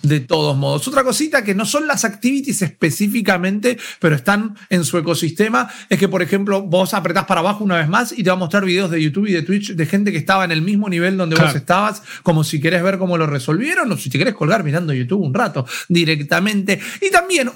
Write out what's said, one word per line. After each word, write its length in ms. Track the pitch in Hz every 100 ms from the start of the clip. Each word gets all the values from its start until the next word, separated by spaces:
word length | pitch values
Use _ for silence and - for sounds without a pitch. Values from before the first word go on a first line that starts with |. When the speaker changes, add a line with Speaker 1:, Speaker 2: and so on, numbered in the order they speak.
Speaker 1:
de 160 | 143 147
todos 360 | 123 160 147 139
modos. 320 | 139 147 262
Otra 160 | 269
cosita 400 | 254 226 311 285
que 120 | 208 196
no 100 | 226
son 220 | 294 311
las 180 | 277 226
activities 560 | 208 247 277 269 -
específicamente, 1200 | 170 - 160 - 202 226 196 180 185 208 247 240 - -
pero 160 | 170 147
están 400 | 196 208 220 208 -
en 160 | 180 156
su 140 | 175
ecosistema, 680 | 160 165 165 165 220 247 247 - -
es 80 | 190
que, 100 | 190
por 140 | 185
ejemplo, 400 | 170 196 202 196
vos 320 | 196 180 185
apretás 320 | 202 170 180 185
para 140 | 180
abajo 240 | 180 208
una 140 | 208 170
vez 100 | 151
más 240 | 208 240 -
y 60 |
te 80 | 180
va 60 | 185
a 20 |
mostrar 240 | 170 202
videos 280 | 190 180 190
de 100 | 165
YouTube 240 | 156 165 208
y 60 |
de 80 | 175
Twitch 300 | 160 202 202
de 120 | 170 151
gente 240 | 202 208
que 80 | 165
estaba 260 | - 190 180
en 60 |
el 100 | 160
mismo 260 | 175 202 208
nivel 300 | 170 175 190
donde 180 | 170 160
Speaker 2:
Claro. 140 | 156
Speaker 1:
vos 60 | 139
estabas, 480 | - 180 214 208 - -
como 220 | - 156
si 180 | 151 156
querés 220 | 156 175
ver 160 | 180 190
cómo 180 | 185 170
lo 80 | 156
resolvieron 680 | 143 123 160 285 370 277
o 60 | 156
si 140 | 139
te 80 | 123
querés 160 | 247 -
colgar 280 | 156 196
mirando 300 | 151 160 165
YouTube 280 | 131 120 202
un 100 | 151
rato 320 | 175 220 147 123 - -
directamente. 920 | 170 160 151 147 170 202 208 196 190 - -
Y 80 | 392
también 400 | 359 370 339 247